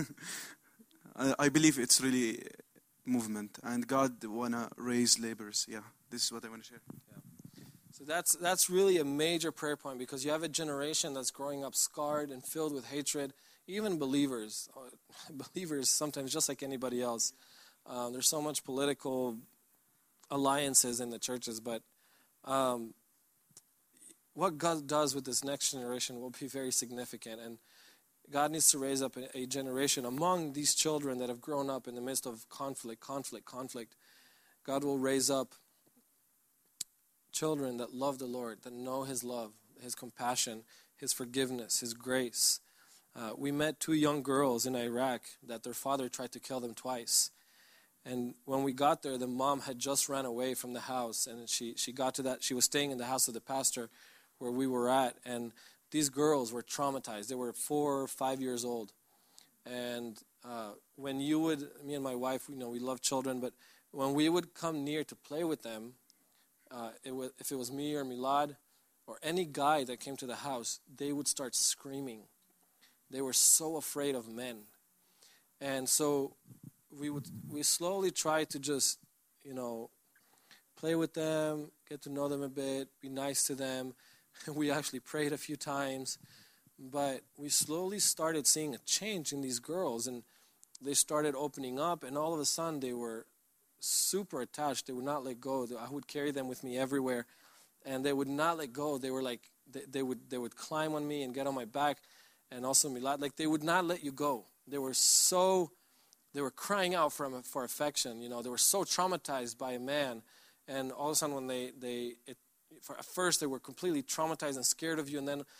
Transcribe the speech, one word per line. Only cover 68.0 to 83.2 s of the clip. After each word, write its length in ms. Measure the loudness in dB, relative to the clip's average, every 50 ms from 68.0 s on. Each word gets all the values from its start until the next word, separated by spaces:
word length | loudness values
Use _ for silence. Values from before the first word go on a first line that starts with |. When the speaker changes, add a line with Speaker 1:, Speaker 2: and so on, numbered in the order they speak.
| -2
Speaker 2:
Milad 500 | -4 -4 -2 0 2 4 4 4 2 -2 -8 _ _ _ _ _ _ _ _ _ -16
or 100 | -14 -8 -4
any 220 | 0 0 0 0
guy 380 | 0 0 2 4 6 6 6 4
that 140 | 0 -4 -8
came 160 | -8 -10 -8 -8
to 100 | -6 -6
the 80 | -6
house, 440 | -6 -4 -4 -4 -2 -2 -4 -6 -8 _ -18 -10 -6
they 140 | -4 -2
would 160 | -2 0 0 0
start 280 | 0 -2 -2 -2 0
screaming. 680 | 2 2 2 0 0 -6 -8 -6 -6 -6 -6 -8 -10 -14 -20 _ _ _ _ _ _ _ _ _ _ _ -20 _ _ _ -10
They 120 | -6 -2
were 120 | -2 2 4
so 440 | 6 8 8 8 6 6 2 -2 -2
afraid 380 | -4 -4 -2 0 0 2 0
of 120 | 0 -2 -6
men. 300 | -8 -8 -8 -8 -8 -10 -14 -20 -20 _ _ _ _ _ _ _ _ _ -20 -20 -20 -20 _ _ _ -8
And 260 | -4 -2 -2 0 2 2
so 480 | 2 4 4 4 4 4 2 0 -4 _ _ -20 -20 -18 -18 -20 -20 _ _ _
we 180 | -14 -8 -6 -6
would, 160 | -4 -6 -6 -8 -10 -12 -10 -8
we 140 | -6 -2 2
slowly 480 | 2 2 2 2 0 0 2 2 0
tried 380 | 2 2 2 2 4 4 2 0
to 100 | -2 -4
just, 400 | -2 0 0 2 2 2 0 0 _ _ _ _ _ _ _ _ -16
you 100 | -12 -8
know, 360 | -6 -4 -4 -4 -6 -8 -10 _ _ _ _ _ _ _ _ _ _ _ _ -20 -20 _ _ _
play 200 | -6 -2 0 2
with 180 | 2 2 0 0
them, 580 | 0 0 2 2 2 2 2 0 -2 -4 -10 -14 _ _ -12
get 120 | -12 -10
to 80 | -8 -6
know 180 | -2 0 0 0
them 160 | 0 0 -2
a 60 | -4
bit, 400 | -4 -4 -2 -2 -2 -2 -4 -6 _ _
be 80 | -12 -8
nice 340 | -6 -4